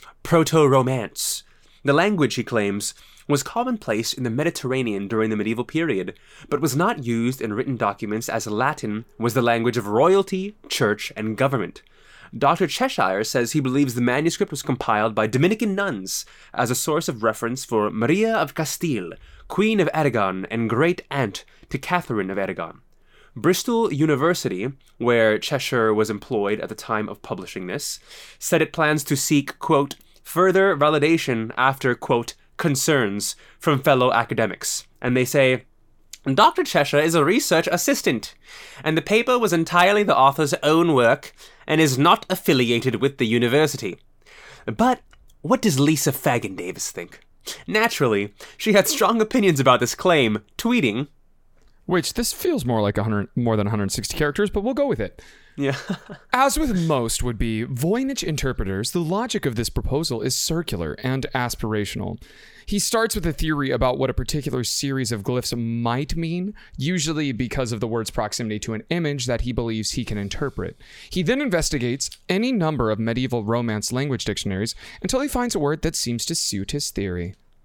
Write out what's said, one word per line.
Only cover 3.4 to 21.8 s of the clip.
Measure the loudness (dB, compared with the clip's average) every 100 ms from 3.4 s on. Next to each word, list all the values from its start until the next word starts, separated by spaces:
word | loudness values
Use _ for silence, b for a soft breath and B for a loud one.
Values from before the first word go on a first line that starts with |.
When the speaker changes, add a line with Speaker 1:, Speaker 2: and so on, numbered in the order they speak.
Speaker 1:
commonplace | 0 -4 -2 -4 -2 -2 -2
in | -4
the | -4
Mediterranean | -2 -2 -4 -4 -2 -2 -4 -2
during | 0 0
the | 0
medieval | -2 -4
period, | -4 -2 -2 -2 -4 -10 B B B
but | -2
was | 0 0
not | 0 -2
used | -4 -2 -2 -2
in | -6
written | -4 -4 -2
documents | -2 -4 -6 -6 -4
as | -6 -4
Latin | -2 -2 -2 -6 -8 -10 -4
was | 0
the | 2
language | 2 2 0 -2
of | 0
royalty, | 4 6 4 2 -4 -6 -12 -8
church, | 0 0 0 -4 -6
and | -6 0
government. | 0 0 -4 -10 _ b b b b 0
Doctor | 2 2 0
Cheshire | 0 -2 0 0 2
says | 0 0 0
he | 0
believes | 0 2 0
the | 2
manuscript | 0 2 0 -2 -4
was | -4
compiled | -4 -4 0 2 2
by | 0 0
Dominican | 2 2 2 -2
nuns | -2 -4 -6 -8 -10 -10 b b
as | -4 -2
a | 0
source | 0 0 -2
of | 0
reference | -2 0 -4 -6
for | -2 0 0
Maria | 0 2 2 2 0
of | -2
Castile, | -4 -6 -4 -2 -2 -6 -14 b b b
Queen | 0 2 4
of | 2
Aragon | 2 2 2 2 0 -4
and | -2 0
great-aunt | 2 2 0 -4 -2 -2 -4 -16 b b
to |
Catherine | -10